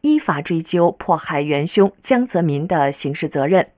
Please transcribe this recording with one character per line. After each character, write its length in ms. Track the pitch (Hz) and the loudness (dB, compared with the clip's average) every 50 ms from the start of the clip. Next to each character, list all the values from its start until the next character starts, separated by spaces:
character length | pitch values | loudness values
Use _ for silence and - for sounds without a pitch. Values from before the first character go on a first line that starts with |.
依 160 | - 294 302 | 2 2 2
法 240 | 302 - - 160 143 | 2 0 -2 -4 -4
追 220 | 160 - 170 165 160 | -4 -4 -4 -4 -2
究 280 | - - 175 170 175 | -2 0 2 2 2
迫 240 | - _ - - 175 | 2 _ -2 -2 -2
害 280 | 156 - - 165 143 147 | -2 -2 -4 -4 -4 -2
元 240 | 151 147 143 147 | 0 -2 -2 -2
凶 260 | 175 - 214 196 202 - _ _ | 0 2 2 2 2 0 _ _
江 240 | - 269 240 254 | 0 0 0 0
泽 140 | 247 - 180 | 0 0 0
民 260 | 175 156 143 139 156 | 0 0 0 -2 -2
的 240 | 180 185 160 143 139 139 | -2 0 0 0 0 -2
刑 200 | - - 139 143 | -4 -6 -8 -6
事 160 | - 170 143 | -4 -6 -4
责 160 | - 147 135 | -2 -2 0
任。 220 | 147 - 180 - - _ | 2 2 2 0 -2 _